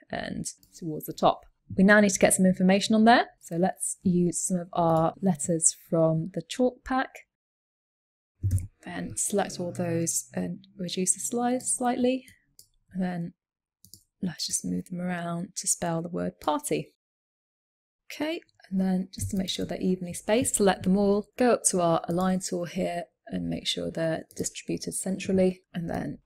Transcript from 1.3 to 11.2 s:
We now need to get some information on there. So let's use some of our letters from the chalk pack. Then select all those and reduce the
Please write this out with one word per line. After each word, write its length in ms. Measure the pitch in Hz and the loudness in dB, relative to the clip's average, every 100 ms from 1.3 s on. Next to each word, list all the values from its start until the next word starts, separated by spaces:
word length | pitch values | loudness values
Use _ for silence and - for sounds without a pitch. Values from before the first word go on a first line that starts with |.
| - - _ - - | 2 -6 _ -6 4
We 80 | |
now 160 | 190 208 | 8 8
need 100 | 202 | 6
to 80 | - | 6
get 160 | 202 | 4
some 100 | - | 6
information 520 | 185 185 185 196 196 220 | 4 6 4 4 4 6
on 80 | |
there. 240 | 220 269 381 _ | 8 6 4 _
So 140 | - | -8
let's 420 | 170 190 - - - | 0 0 0 -8 -2
use 380 | 190 175 175 - | 2 4 2 0
some 180 | - 180 | -2 -4
of 100 | 175 | -2
our 420 | - 165 160 165 - | 0 2 4 2 0
letters 540 | 196 - - 165 - - - | 0 0 0 2 2 0 -2
from 440 | 165 160 160 175 | 2 4 2 -2
the 80 | 170 | -8
chalk 400 | - - 247 247 | -8 0 0 0
pack. 460 | - 262 - - - _ _ _ _ _ _ _ _ _ _ _ 95 90 - _ | -4 -4 -4 -8 -20 _ _ _ _ _ _ _ _ _ _ _ -2 -2 -4 _
Then 320 | - 175 175 - | -12 -8 -8 -6
select 440 | - 202 185 - | -2 -2 -2 -4
all 100 | 175 | -8
those 580 | 170 175 165 170 - - | -4 -2 -2 -2 -4 -6
and 320 | 185 175 175 - - | -6 -6 -8 -14 -10
reduce 380 | 175 185 185 | -8 -4 -2
the 60 | - | -2